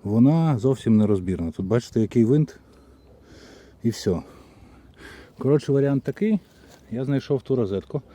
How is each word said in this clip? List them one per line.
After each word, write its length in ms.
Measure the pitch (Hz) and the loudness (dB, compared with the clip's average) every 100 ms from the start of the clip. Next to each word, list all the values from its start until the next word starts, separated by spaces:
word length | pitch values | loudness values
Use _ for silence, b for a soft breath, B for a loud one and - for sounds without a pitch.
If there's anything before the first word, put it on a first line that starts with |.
вона 540 | 101 110 131 165 165 123 | 0 4 4 4 2 2
зовсім 380 | 127 135 117 110 | 0 0 2 2
не 100 | 107 | 4
розбірна. 440 | 101 90 87 82 | 0 -2 -4 -6
Тут, 160 | - 95 | -6 -2
бачите, 340 | 117 - 117 | -2 -2 -4
який 240 | 107 123 | 0 2
винт 360 | 113 147 151 - - - - - - - B B B B B B | 2 2 0 -6 -20 -20 -20 -20 -20 -20 B B B B B B
і 80 | 117 | -6
все. 320 | - - 85 B B B B B B B B B B B - | -2 -4 -4 B B B B B B B B B B B -6
Коротше, 340 | 131 147 - | 0 0 2
варіант 300 | 139 139 139 | 0 0 -2
такий. 360 | - - 208 214 B B B B - | -4 -4 -2 -2 B B B B -12
Я 140 | 113 | -8
знайшов 380 | 131 139 - 139 | -4 -4 -2 -4
ту 140 | - 131 | -2 -2
розетку, 460 | 101 98 - 147 - | 0 -4 -6 -10 -10